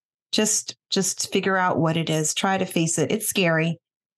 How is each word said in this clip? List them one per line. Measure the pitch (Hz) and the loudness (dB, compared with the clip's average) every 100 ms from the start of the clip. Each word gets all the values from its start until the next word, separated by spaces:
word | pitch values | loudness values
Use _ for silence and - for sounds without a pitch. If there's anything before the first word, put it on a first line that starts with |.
| _ _ _ | _ _ _
Just, | - 214 - - - _ | 0 2 0 -4 -16 _
just | - 190 - - | -2 -2 -4 -2
figure | 202 196 190 | -2 0 2
out | 185 - | 2 2
what | 160 160 | 2 0
it | 160 | 0
is. | 156 156 - | 0 0 0
Try | 196 190 | 0 0
to | 185 | 0
face | - 165 - | 0 0 0
it. | 147 | 0
It's | 220 - | 0 -2
scary, | - 175 160 160 160 _ _ _ | 0 2 2 0 -4 _ _ _